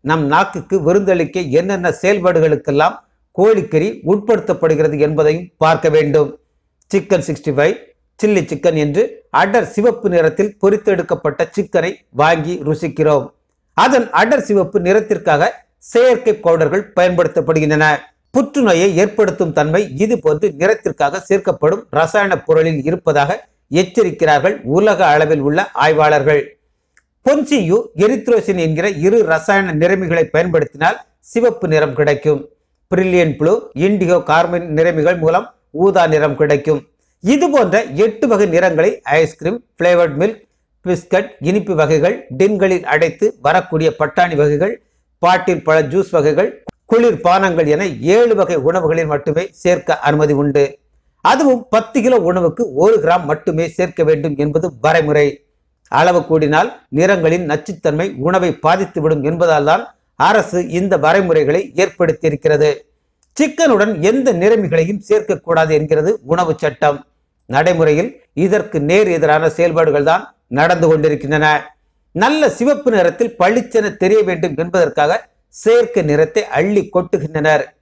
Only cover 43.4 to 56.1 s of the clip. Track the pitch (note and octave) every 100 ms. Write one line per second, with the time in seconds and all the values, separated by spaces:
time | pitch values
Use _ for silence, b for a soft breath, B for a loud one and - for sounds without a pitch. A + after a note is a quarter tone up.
43.4 | C#3 F3+ F3+ D#3+ D#3+ - D3 - F3 D3+
44.4 | D3 D3 F#3+ A#3 _ _ _ _ F3 F#3
45.4 | F#3 D#3+ - D#3 C#3+ F3 F#3 E3+ D3 D3+
46.4 | G#3+ - - _ _ A3+ A#3+ F3+ F3 F#3+
47.4 | F#3+ E3+ D3+ D3+ G3 A#2+ C3+ G#3+ A#3+ G#3
48.4 | F3 E3 C3+ F3+ D#3+ D#3+ D#3 D3 D#3 D3+
49.4 | F#3+ _ F3+ F3 - D3+ C#3+ D3+ D3+ C#3+
50.4 | C#3+ C#3+ C#3 - _ _ _ _ A#3+ C#4
51.4 | C#4+ B3 - A3 A3+ C#4 A#3 A#3+ F3 F3+
52.4 | E3+ E3+ A3 C3 G3 A3+ D#3 F3+ D3 D3+
53.4 | - D#3+ E3 E3 F#3 - D3+ D3+ D3+ C#3
54.4 | D3+ D#3 E3+ C3 D3+ E3+ D3+ D3+ D3 C#3+
55.4 | _ _ _ _ _ C3+ F3